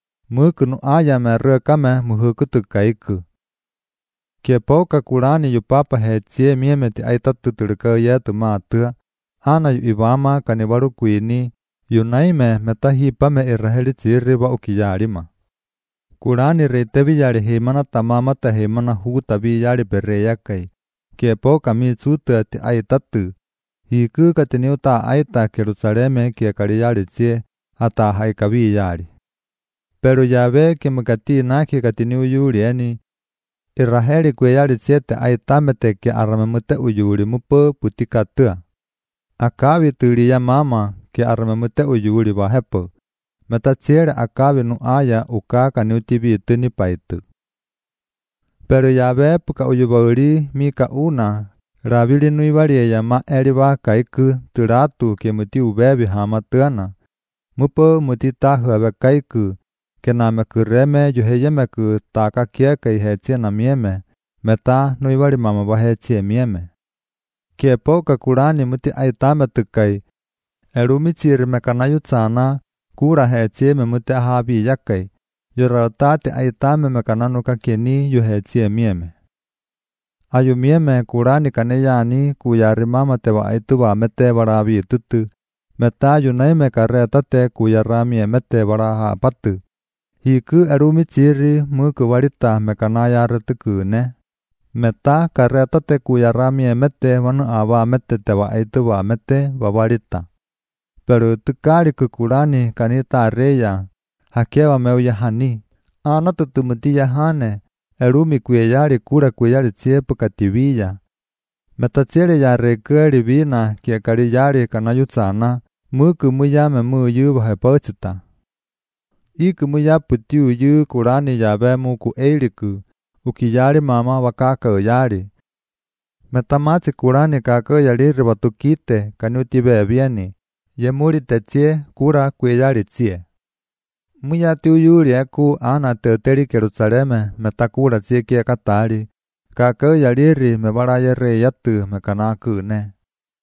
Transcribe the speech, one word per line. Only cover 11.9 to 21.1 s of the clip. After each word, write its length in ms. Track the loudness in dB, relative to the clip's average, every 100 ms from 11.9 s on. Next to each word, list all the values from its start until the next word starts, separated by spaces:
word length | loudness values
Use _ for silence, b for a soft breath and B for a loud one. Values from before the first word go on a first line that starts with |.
| -2
naime 540 | 0 0 0 2 0 0
meta 320 | -2 -2 0
hipa 400 | 0 0 0 0
me 140 | 0
iraheli 480 | 0 -2 -2 -2 -2
tsiri 420 | -2 0 0 2
wa 180 | 0 0
ukiyarima. 760 | -4 -4 -2 -2 -2 -4 -6 -12 _ _ _ _ _ _ _ _ _
Kurani 500 | -4 0 2 2 0
re 160 | 0
tevi 360 | 0 0 2 2
yari 200 | 2 0
himana 440 | 0 -2 0 -2
tamama 500 | -2 -4 0 0 0
ta 180 | -2 -2
himana 400 | -2 -2 -2 -2
hu 280 | -4 -4 -6
tavi 420 | -4 -4 -2 -2
yari 220 | 0 -2
bere 380 | -2 -4 -2 -2
yakai. 460 | -2 -4 -6 -8 -10 _ _ _ _